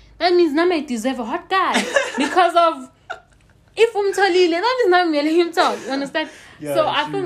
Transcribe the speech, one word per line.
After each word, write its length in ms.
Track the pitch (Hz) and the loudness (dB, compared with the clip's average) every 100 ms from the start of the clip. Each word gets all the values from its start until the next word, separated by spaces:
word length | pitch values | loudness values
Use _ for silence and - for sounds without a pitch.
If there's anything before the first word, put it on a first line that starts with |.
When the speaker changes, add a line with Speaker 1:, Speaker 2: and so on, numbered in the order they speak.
| - - | -20 -4
Speaker 1:
that 160 | 349 | 0
means 200 | 359 330 | 2 2
nami 220 | 285 359 320 | 2 0 0
I 40 | |
deserve 380 | - 233 254 240 | -4 -4 -4 -4
a 60 | 226 | -6
hot 240 | 349 - | -8 -4
guy. 240 | 381 320 233 - - | -2 0 0 0 -2
Speaker 2:
<laughs> 180 | - - | -2 -2
Speaker 1:
Because 380 | 277 359 339 339 | 0 2 2 4
of, 340 | 330 277 254 _ - - _ _ _ _ _ - | 2 0 -8 _ -18 -18 _ _ _ _ _ 0
if 160 | 453 | 2
umtholile, 580 | 403 403 370 392 359 349 | 2 -2 0 2 4 2
that 240 | 339 440 508 | 2 0 0
means 120 | 403 | 2
nami 260 | 359 349 294 | 2 2 0
ngiyele 140 | 311 339 | 0 0
ngimthole. 480 | 339 359 277 214 220 | 0 0 0 -2 -6
You 60 | |
understand? 360 | 277 277 320 302 - - - | -6 -6 -6 -6 -10 -20 -12
Speaker 2:
Yeah, 160 | 294 285 | -4 0
Speaker 1:
So 120 | 302 | 0
I 140 | 277 302 | -2 -4
Speaker 2:
true. 80 | |
Speaker 1:
feel 100 | 392 | -6